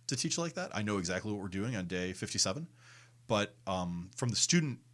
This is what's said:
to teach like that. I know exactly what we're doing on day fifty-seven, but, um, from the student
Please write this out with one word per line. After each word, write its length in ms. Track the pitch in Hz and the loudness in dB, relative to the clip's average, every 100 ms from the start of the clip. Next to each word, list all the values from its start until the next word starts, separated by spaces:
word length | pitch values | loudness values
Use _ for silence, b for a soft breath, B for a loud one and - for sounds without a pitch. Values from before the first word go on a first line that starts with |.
| - | -4
to 100 | 135 | -2
teach 220 | 160 170 | 0 -2
like 160 | 170 | -2
that. 200 | 175 180 | -4 -4
I 80 | 104 | -2
know 140 | 104 101 | 0 2
exactly 340 | 87 92 107 | 2 0 -2
what 120 | 104 | -4
we're 60 | 95 | -2
doing 280 | 98 113 110 | -2 -2 -2
on 100 | 90 | -2
day 280 | 90 92 | -2 -2
fifty-seven, 520 | 92 107 98 95 117 170 B B B B B - | -4 -4 2 2 0 -6 B B B B B 0
but, 280 | 104 104 - - | 2 2 -2 -2
um, 440 | 92 87 87 90 - | 0 0 -4 -6 -4
from 140 | 123 | -2
the 60 | 101 | 2
student 420 | - 175 151 117 - | 4 4 2 -2 -12